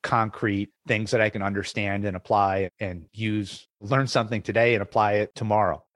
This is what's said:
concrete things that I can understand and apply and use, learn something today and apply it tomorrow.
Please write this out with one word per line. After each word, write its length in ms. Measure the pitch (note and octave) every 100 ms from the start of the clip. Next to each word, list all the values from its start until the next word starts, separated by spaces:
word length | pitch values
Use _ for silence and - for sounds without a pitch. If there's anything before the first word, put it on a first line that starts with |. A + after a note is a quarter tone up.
concrete 680 | - A#2 A2 - A2 G2+ G#2 _ -
things 240 | A2 G#2+
that 100 | A#2
I 80 | G#2+
can 120 | G#2
understand 640 | G2 G2 G2 A2 G2+ G2+ G#2
and 100 | F2+
apply 540 | - G#2+ G2 G2 F#2 -
and 260 | G2 F2 -
use, 560 | G#2+ A2 G#2+ F#2+ - - _
learn 260 | G#2 C3+ C3
something 340 | B2+ G#2+ A2
today 320 | - A2 A#2+
and 80 | A2
apply 320 | G2+ A2 G#2+
it 220 | G#2 G#2 -
tomorrow. 480 | A2 G#2+ F#2+ D#2 _